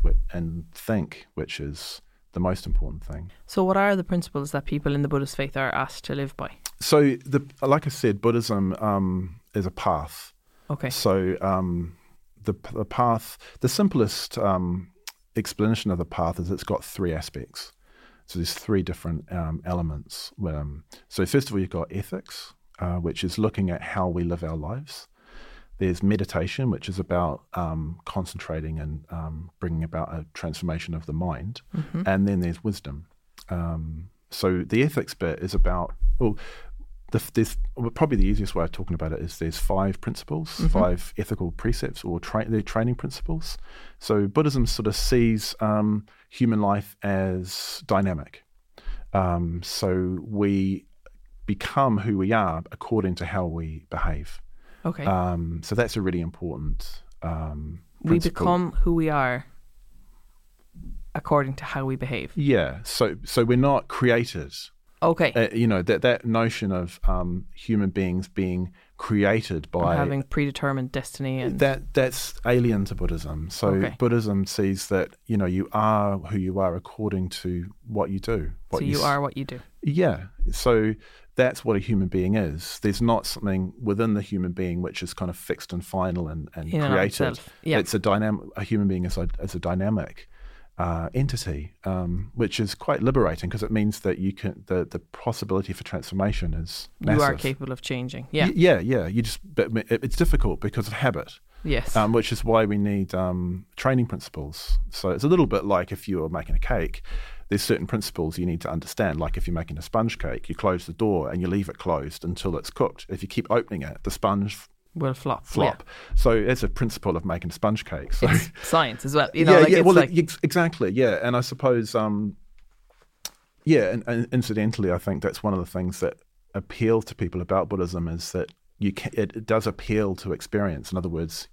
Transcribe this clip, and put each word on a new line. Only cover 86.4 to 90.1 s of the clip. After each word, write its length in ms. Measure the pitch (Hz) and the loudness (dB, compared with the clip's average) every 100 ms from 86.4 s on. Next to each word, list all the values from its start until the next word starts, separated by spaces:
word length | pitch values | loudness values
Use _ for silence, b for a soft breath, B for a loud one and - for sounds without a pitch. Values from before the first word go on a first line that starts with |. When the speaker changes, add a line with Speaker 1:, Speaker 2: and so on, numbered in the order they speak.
| 73 - | -10 -10
Speaker 1:
and 140 | 80 | -4
Speaker 2:
In 60 | 160 | 0
and 20 | 143 | 2
of 60 | |
Speaker 1:
created. 160 | - 101 | 4 2
Speaker 2:
itself. 420 | - 135 117 - - | 2 -2 -2 -14 -10
Yeah. 160 | 160 147 | 0 0
Speaker 1:
It's 140 | - | 2
a 60 | 107 | 0
dynam-, 480 | 101 101 107 107 - - | 2 4 2 0 -4 -8
a 80 | |
human 240 | 101 110 101 | -2 2 2
being 160 | 92 90 | 2 0
is 120 | - | 0
a, 100 | 85 - | -2 -2
is 120 | 95 90 | -4 -4
a 40 | |
dynamic, 720 | 85 92 98 107 - | -2 0 2 0 -2